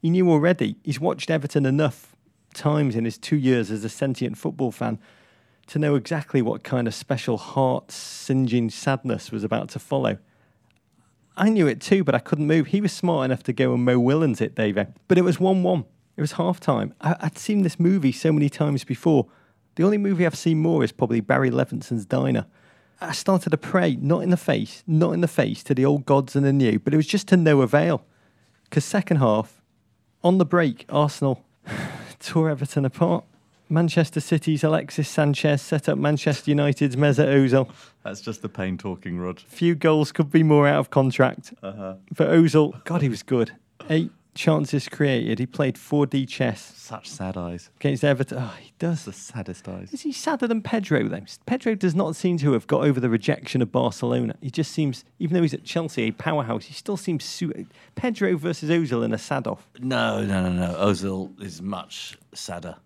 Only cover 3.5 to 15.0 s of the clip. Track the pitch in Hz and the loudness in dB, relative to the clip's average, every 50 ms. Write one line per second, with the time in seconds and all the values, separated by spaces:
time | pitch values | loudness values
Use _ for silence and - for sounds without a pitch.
3.5 | 131 120 110 92 110 107 104 113 - - 143 135 127 - 127 123 - - - 156 | 4 4 2 -2 -4 -6 -6 -8 -6 -4 -2 -2 -2 -2 -4 -6 -6 -6 -8 -8
4.5 | - - 139 120 - - 117 117 113 - _ - - _ _ _ _ _ _ _ | -4 -2 -4 -4 -4 -4 -6 -6 -6 -6 _ -20 -20 _ _ _ _ _ _ _
5.5 | _ _ _ - - 151 151 147 147 139 107 - 165 151 143 - - 139 120 113 | _ _ _ -6 -4 -2 0 2 2 0 0 -2 -6 -6 -6 -2 0 0 0 0
6.5 | - - _ - - 127 120 113 110 - - _ 139 120 - - 117 101 - - | -2 -6 _ -4 -2 -2 -2 -2 -4 -8 -6 _ -4 -4 -2 -4 -4 -4 -6 -6
7.5 | - 135 135 127 127 131 - - - - - - - - - - 135 131 131 120 | -2 0 2 2 0 -2 -6 -10 -18 -16 -14 -14 -16 -16 -4 -2 0 0 2 2
8.5 | 110 123 117 113 - - - 139 135 131 - 127 113 - - - 113 110 104 107 | 2 0 0 0 -4 -4 -2 -2 -2 -2 -2 -4 -6 -6 -6 -10 -8 -6 -4 -4
9.5 | 113 113 101 95 - - - - 139 139 131 113 104 101 _ _ _ _ _ _ | -4 -4 -4 -6 -10 -14 -8 -4 -4 -2 0 -2 -4 -4 _ _ _ _ _ _
10.5 | _ _ _ _ _ _ _ _ _ _ _ _ _ _ _ _ _ - 190 214 | _ _ _ _ _ _ _ _ _ _ _ _ _ _ _ _ _ 0 2 2
11.5 | 220 214 170 147 110 - - - 202 196 180 143 127 123 - - - 147 151 147 | 4 4 4 2 2 0 2 2 2 4 4 2 2 0 0 -2 -2 -2 2 2
12.5 | 156 165 147 - - 196 208 185 - - - 175 170 151 131 131 131 - - - | 2 2 2 2 0 0 0 0 -4 -2 -2 0 0 0 0 -2 -2 -4 -2 -6
13.5 | 123 - 135 127 123 123 123 127 123 123 120 123 139 156 160 147 117 - 113 107 | -2 0 2 2 2 2 2 4 4 4 4 4 4 4 2 2 2 0 -2 -4
14.5 | - - 113 104 98 101 101 - - _ | -2 -2 -2 0 0 0 -2 -4 -8 _